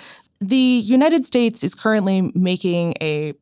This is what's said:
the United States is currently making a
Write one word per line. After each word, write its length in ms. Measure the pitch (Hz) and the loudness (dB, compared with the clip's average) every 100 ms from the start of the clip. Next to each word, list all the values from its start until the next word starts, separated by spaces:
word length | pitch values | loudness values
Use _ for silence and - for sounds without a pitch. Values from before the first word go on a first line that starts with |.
| - - _ - | -20 -20 _ -10
the 140 | 190 262 | -2 2
United 680 | 254 247 208 262 302 330 254 | 2 2 2 2 4 2 0
States 360 | 254 233 226 | 0 0 -2
is 120 | - - | -6 -4
currently 560 | 220 214 190 190 185 | 0 0 2 0 0
making 640 | 175 180 180 185 175 170 - | 0 0 0 -2 -2 -2 -4
a 340 | 160 151 151 143 | -4 -4 -6 -10